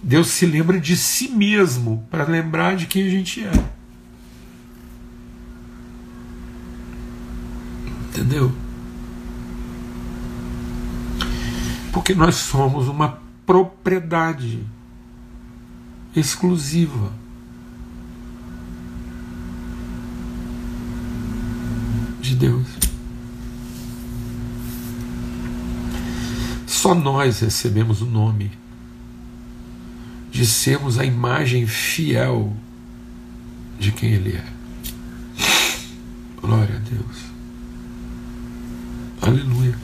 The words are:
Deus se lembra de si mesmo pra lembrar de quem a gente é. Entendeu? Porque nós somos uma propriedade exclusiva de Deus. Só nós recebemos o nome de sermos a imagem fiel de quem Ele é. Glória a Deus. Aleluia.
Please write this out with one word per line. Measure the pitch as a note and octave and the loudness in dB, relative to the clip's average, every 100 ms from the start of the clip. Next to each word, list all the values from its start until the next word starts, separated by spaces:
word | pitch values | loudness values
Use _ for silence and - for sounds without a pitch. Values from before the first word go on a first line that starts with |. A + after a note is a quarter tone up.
| D#3 | 6
Deus | C#3 E3+ | 6 6
se | - F3+ | 6 4
lembra | D3+ E3 F#3+ | 6 6 4
de | D3 F3 | 4 4
si | - - C4+ | 4 0 2
mesmo | A#3+ G3+ G#3 F3+ B2 A#2 A2+ A2+ | 4 6 6 6 4 0 0 -2
pra | E3 | 0
lembrar | D3 E3 D#3+ D#3+ F3 F#3+ | 2 2 2 2 2 2
de | E3 | 0
quem | F#3+ F#3+ | 2 4
a | |
gente | F#3+ F#3 - | 2 0 -4
é. | G#3 E3 - - - - - - - - - - - - - - - - - - - - - - - - - - - - - - - - - - - - - - - - - - - - - | 4 4 4 -8 -18 -20 -20 -20 -20 -20 -20 -20 -20 -18 -18 -16 -16 -16 -18 -16 -16 -16 -16 -16 -16 -16 -16 -14 -14 -12 -12 -12 -12 -12 -10 -10 -10 -10 -10 -8 -8 -8 -8 -8 -6 -6 -4
Entendeu? | - A#2 D3 B2+ - - - - - - - - - - - - - - - - - - - - - - - - - - - - - - - - - - | 2 4 6 4 2 -4 -8 -10 -10 -10 -10 -10 -8 -8 -8 -8 -8 -10 -8 -8 -6 -8 -6 -6 -6 -4 -4 -4 -4 -2 -2 0 0 0 0 -2 -2 0
Porque | - - | 0 4
nós | F#3 E3 - | 6 6 6
somos | - C3 C3+ C#3 B2+ | 2 4 6 4 2
uma | C#3+ D3 - - - | 2 0 0 -16 -10
propriedade | - F3+ F#3 - F#3+ F#3 E3 E3+ E3 D3+ A#2+ A2+ A2 - - - - - - - - - - - - - - | 6 6 6 0 2 2 2 2 2 0 -2 -4 -6 -12 -18 -20 -18 -18 -16 -16 -16 -18 -18 -18 -18 -16 -2
exclusiva | E3 D3+ - F3+ F3 C#3+ D#3+ E3 C3 G2+ G#2 - - - - - - - - - - - - - - - - - - - - - - - - - - - - - - - - - - - - - - - A#2+ - - - - - - - A2+ - - | 2 2 4 4 4 2 4 4 2 -2 -4 -12 -16 -16 -16 -16 -14 -14 -12 -14 -14 -14 -12 -12 -12 -10 -10 -10 -10 -10 -10 -10 -8 -8 -8 -8 -8 -8 -8 -8 -6 -6 -6 -6 -6 -4 -6 -4 -4 -4 -4 -2 -2 -2 -2 -2 -2 2 0 0 -2
de | B2+ B2+ | 2 6
Deus. | C3 B2 B2+ - - - - - - - - - - - - - - - - - - - - - - - - - - A#2+ - - A#2+ - - - - - - - - - - | 6 4 0 2 0 0 -8 -10 -12 -10 -10 -10 -10 -10 -10 -8 -8 -6 -6 -6 -6 -6 -6 -6 -6 -6 -4 -4 -4 -4 -4 -4 -4 -2 -2 -2 -2 -2 -2 0 -2 -2 -2
Só | - G3 | 4 6
nós | F3 C#3 C3+ C3+ G#2+ | 6 6 4 4 4
recebemos | A2+ - A#2+ G#2+ A2+ G#2+ | 2 2 2 4 4 2
o | A#2+ | 2
nome | A2+ A2 G#2+ G2+ - - - - - - - - - - - - - - - - - - B2 | 4 4 4 0 -6 -16 -18 -16 -16 -16 -16 -16 -14 -14 -14 -14 -14 -14 -14 -14 -14 -6 2
de | |
sermos | A#2+ - - C#3 C#3 A#2 | 2 4 4 4 4 2
a | |
imagem | C3+ A#2+ B2 C#3 C#3 B2 A2+ | 4 4 4 4 4 4 4
fiel | - - - D#3 A#2+ B2+ A#2+ G#2+ G#2+ - - - - - - - - - - - - | 2 0 2 4 4 4 2 0 -2 -10 -16 -16 -16 -14 -14 -14 -14 -14 -14 -14 0
de | G2+ | 0
quem | G#2+ A2+ | 2 4
Ele | G#2 F#2+ F2 | 4 4 -2
é. | - - - - - - - - - - - - - - - - - - - - | -6 -12 -12 -10 -10 -10 -12 -12 -12 0 4 4 4 -2 -8 -12 -14 -14 -14 -6
Glória | - A2+ G#2 G#2 | 4 6 6 2
a | |
Deus. | - A2+ - - - - - - - - - - - - - - - - - - - - - - | -2 -2 -4 -8 -12 -12 -14 -12 -12 -12 -12 -10 -10 -10 -10 -10 -10 -10 -10 -10 -8 -8 -10 0
Aleluia. | - C3 C3+ A#2+ B2+ A#2 | 4 6 4 4 4 2